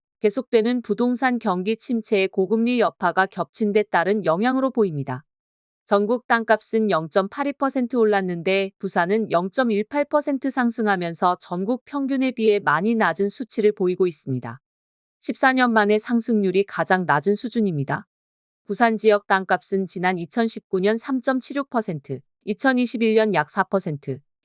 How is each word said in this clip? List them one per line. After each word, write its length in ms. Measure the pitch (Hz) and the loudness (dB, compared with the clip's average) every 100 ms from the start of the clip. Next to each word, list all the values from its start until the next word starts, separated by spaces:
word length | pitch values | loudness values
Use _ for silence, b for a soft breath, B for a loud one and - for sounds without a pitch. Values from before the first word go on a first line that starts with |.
| _ - | _ -2
계속되는 640 | 208 233 - 226 220 247 | -2 -2 0 2 2 -2
부동산 560 | 226 196 247 247 262 240 | -2 -2 0 0 -2 -2
경기 400 | 226 180 185 226 | -2 -2 -2 -4
침체에 480 | - 233 - 208 190 | -2 -4 0 0 0
고금리 520 | - 185 220 233 247 | 0 0 0 0 2
여파가 460 | 180 - 180 170 | 0 0 -2 0
겹친 480 | 190 190 170 - 214 | -2 -2 -6 -2 0
데 100 | 208 | 0
따른 440 | 208 175 170 214 160 | 2 0 2 0 0
영향으로 420 | 165 240 262 262 | 0 0 0 0
보입니다. 560 | 240 202 147 135 131 _ _ _ _ _ _ - | 0 0 0 -6 -8 _ _ _ _ _ _ 0
전국 400 | 202 208 240 - | 0 2 -2 0
땅값은 640 | 233 226 214 - 220 214 | 0 2 0 0 0 2
영점팔이 640 | 165 160 196 190 - 285 | 0 0 0 -2 -2 -4
퍼센트 420 | 277 269 269 240 247 | -2 -2 -2 -2 2
올랐는데 760 | 214 202 185 170 185 190 196 - | 2 2 0 -4 0 0 -2 -6
부산은 500 | 190 185 175 220 202 | -4 -2 0 0 0
영점일팔 760 | 170 185 - 240 208 214 294 285 | 0 0 -2 0 0 0 -2 0
퍼센트 400 | 302 294 269 269 | 0 0 -2 -2
상승하면서 880 | 254 240 226 214 190 175 165 180 180 | 0 -2 0 0 0 -2 0 0 0
전국 460 | - 180 196 247 - | -4 -6 -4 -4 -6
평균에 460 | 285 269 269 262 | -6 -2 0 -2
비해 260 | 247 220 208 | 0 2 2
많이 360 | 151 151 202 226 | 2 0 0 0
낮은 340 | 185 165 202 | 0 0 -2
수치를 420 | - - - 208 | -4 -8 0 0
보이고 340 | 208 180 180 185 | 2 -2 0 -2
있습니다. 540 | 165 - 127 120 120 _ _ _ _ _ _ - | -2 -6 -6 -8 -14 _ _ _ _ _ _ -8
십사 280 | 240 262 | 0 2
년 180 | 262 247 | 2 2
만에 260 | 220 208 214 | 4 4 2
상승률이 680 | 214 233 226 214 190 185 | 2 -2 0 0 2 0
가장 420 | 202 - 160 185 165 | 0 -2 0 0 2
낮은 280 | 147 196 | 2 2
수준입니다. 720 | 202 240 240 208 151 139 151 - _ _ _ _ _ - | -2 -2 -2 0 -2 -4 -6 -8 _ _ _ _ _ -6
부산 320 | 196 233 220 | 0 2 4
지역 280 | 220 202 - | 4 2 2
땅값은 600 | 196 190 180 - 196 190 | 0 2 -2 0 -4 -2
지난 320 | 185 180 185 | -2 -2 -2
이천십구 640 | 170 240 226 220 - 190 | -4 -2 -2 -4 -4 0
년 180 | 196 226 | 0 0
삼점칠육 720 | - 262 269 262 - 277 269 | -2 -4 0 -2 -2 -6 -4
퍼센트, 500 | 240 214 156 - 131 _ _ | -4 -4 -8 -8 -12 _ _
이천이십일 680 | - 214 269 247 240 220 226 | -8 0 2 2 0 0 2
년 200 | 220 214 | 4 2
약 140 | 170 151 | 0 -2
사 140 | - | -2
퍼센트, 580 | 185 196 175 147 - 135 _ _ | 0 -2 -2 -8 -8 -10 _ _